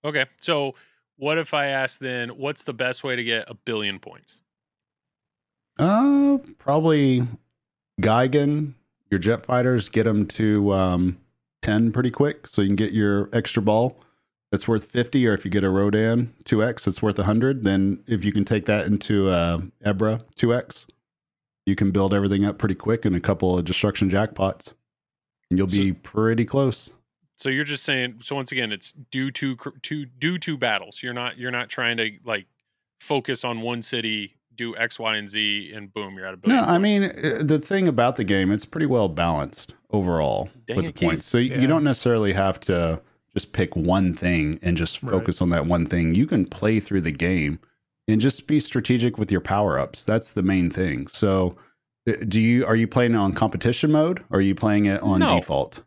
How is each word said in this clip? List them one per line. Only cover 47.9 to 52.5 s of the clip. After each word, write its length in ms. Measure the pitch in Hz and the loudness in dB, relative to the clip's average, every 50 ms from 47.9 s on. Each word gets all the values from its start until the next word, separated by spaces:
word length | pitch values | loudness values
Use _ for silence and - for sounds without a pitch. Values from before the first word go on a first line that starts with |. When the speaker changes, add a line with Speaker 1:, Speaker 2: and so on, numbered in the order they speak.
| _ _ _ - | _ _ _ 0
Speaker 2:
and 140 | 110 110 | 2 4
just 240 | 107 139 131 - - - | 4 2 0 -2 -4 0
be 120 | 147 151 | 0 0
strategic 580 | 143 - - 127 - - 123 123 117 123 120 - | 0 0 -4 -4 0 0 0 2 2 0 0 -2
with 140 | 107 - | -2 0
your 100 | 101 90 | 0 -2
power-ups. 640 | - - 98 101 104 98 76 65 69 - - - - | 0 0 0 0 2 2 0 0 -2 -4 -6 -8 -4
That's 300 | - 107 117 117 - - | 0 0 0 -2 -2 -4
the 100 | 107 92 | -2 0
main 260 | 95 95 92 87 85 | 2 2 2 2 0
thing. 380 | 71 - 92 87 71 64 69 - | 0 -2 -2 -2 -2 -4 -6 -8
So, 500 | - - - 101 95 95 92 90 - - - _ _ _ _ _ _ _ _ 120 | -4 -2 0 2 2 2 0 0 -2 -6 -20 _ _ _ _ _ _ _ _ -4
uh, 60 | 110 - - 110 | -4 -4 -4 -2
do 120 | 95 110 | 0 2
you, 240 | 110 113 | 4 4